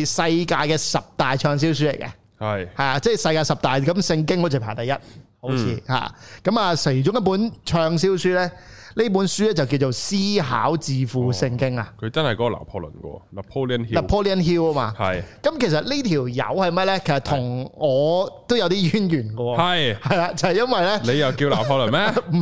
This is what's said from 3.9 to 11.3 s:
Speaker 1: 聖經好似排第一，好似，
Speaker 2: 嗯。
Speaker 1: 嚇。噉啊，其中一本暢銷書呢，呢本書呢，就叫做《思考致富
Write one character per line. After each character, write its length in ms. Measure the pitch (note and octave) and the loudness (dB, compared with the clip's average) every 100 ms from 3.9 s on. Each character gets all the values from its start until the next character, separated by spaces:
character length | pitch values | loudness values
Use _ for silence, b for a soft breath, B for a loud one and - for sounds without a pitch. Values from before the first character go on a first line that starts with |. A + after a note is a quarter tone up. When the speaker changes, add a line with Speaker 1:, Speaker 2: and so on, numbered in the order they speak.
| F3+ | 0
Speaker 1:
聖 240 | F#3 D#3+ D#3 | 0 0 2
經 160 | F#3 | 2
好 80 | E3+ | 2
似 100 | C#3 | 0
排 140 | G#2+ | -2
第 120 | A#2+ A#2+ | -6 -4
一， 40 | |
好 640 | C#3 - - - _ B2+ C3 | -4 -6 -20 -20 _ -4 -2
似， 240 | G#2 A2+ - | 0 -2 -2
Speaker 2:
嗯。 80 | B2+ | -4
Speaker 1:
嚇。 200 | - - B B | -4 -10 B B
噉 160 | F3+ A3+ | 0 2
啊， 160 | F#3+ E3 | 2 2
其 280 | D3 C3 | 2 2
中 120 | C#3 A#3+ | 2 2
一 40 | |
本 280 | F#3+ F#3+ A3+ - | 2 2 0 -4
暢 340 | - E3+ D#3+ E3 | -2 2 2 2
銷 120 | F#3+ | 2
書 200 | F#3 F#3 | 2 2
呢， 180 | F3+ F3+ - B B B | 0 0 -6 B B B
呢 160 | B A#3 | B 2
本 160 | F#3+ G3 | 2 2
書 220 | - G#3+ | 2 2
呢， 60 | |
就 120 | E3+ B2+ | 2 0
叫 120 | C#3 | 2
做 120 | C3+ | 0
《思 220 | A#2+ - G3 G3 G3+ | -2 -2 0 0 0
考 340 | C3 B2 B2 D#3+ | 0 0 0 0
致 300 | - C3 B2+ | -2 -2 -2
富 240 | B2+ B2 | 0 0